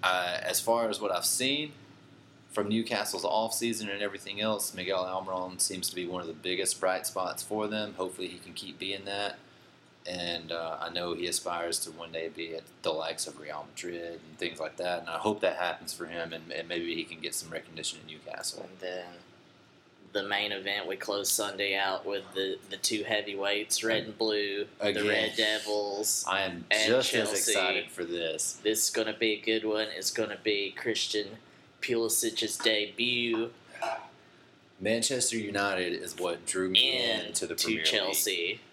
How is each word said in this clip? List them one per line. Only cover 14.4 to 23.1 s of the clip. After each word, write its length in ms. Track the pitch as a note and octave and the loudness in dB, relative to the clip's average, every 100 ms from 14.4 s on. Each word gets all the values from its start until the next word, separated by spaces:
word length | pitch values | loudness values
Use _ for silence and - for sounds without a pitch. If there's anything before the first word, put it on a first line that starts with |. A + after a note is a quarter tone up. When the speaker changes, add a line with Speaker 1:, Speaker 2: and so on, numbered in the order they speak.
| F2 E2 | -6 -4
Speaker 1:
like 180 | D#2 - | -8 -2
that. 240 | F2 F2 | -2 0
And 80 | E2 | -2
I 80 | E2 | 0
hope 220 | G2 G#2 | 0 2
that 160 | F#2+ E2 | 2 2
happens 360 | F2 - - | -2 -2 -8
for 140 | - E2 | -8 -6
him, 260 | E2+ E2 | -4 -4
and, 180 | E2 D#2+ | -6 -8
and 160 | D2 E2 | -8 -4
maybe 280 | F2 E2+ E2 | -2 -2 -4
he 80 | |
can 160 | D#2+ E2 | -4 -6
get 160 | D#2+ - | -6 -6
some 140 | D#2+ | -6
recognition 480 | D#2+ D#2 D#2+ D2+ D#2+ | -10 -10 -8 -8 -8
in 80 | D2+ | -14
Newcastle. 560 | D#2 D#2 - - - F2 | -14 -12 -8 -6 -6 -12
Speaker 2:
And 120 | F#2 | -8
then 260 | F#2 F2+ F2 F2 - - - - - - - - - | -6 -6 -8 -14 -20 -20 -20 -20 -20 -20 -20 -20 -4
the 100 | G2+ | -2
main 280 | G2 G2+ G#2 | 0 0 0
event, 360 | G2+ F#2+ G2+ F2 | -2 0 -2 -2
we 80 | F#2+ | -4
close 340 | - G2+ F#2+ | -2 0 2
Sunday 440 | - G#2 G2 G2+ F#2+ | 2 2 0 0 2
out 300 | F#2+ F#2+ F#2+ | 2 0 -2
with 160 | G2+ G2 | -4 -4
the, 240 | G2 F#2+ F#2+ - | -4 -2 -4 -8
the 60 | G2 | -4
two 260 | - G#2+ | 0 0
heavyweights, 800 | G#2 | 0